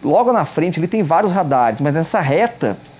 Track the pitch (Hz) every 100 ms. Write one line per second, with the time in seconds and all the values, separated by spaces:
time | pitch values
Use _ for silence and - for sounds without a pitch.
0 | 143 170 240 233 151 - 170 170 170 220
1 | 160 165 208 180 160 135 120 110 143 147
2 | 160 220 143 147 233 - 110 95 - -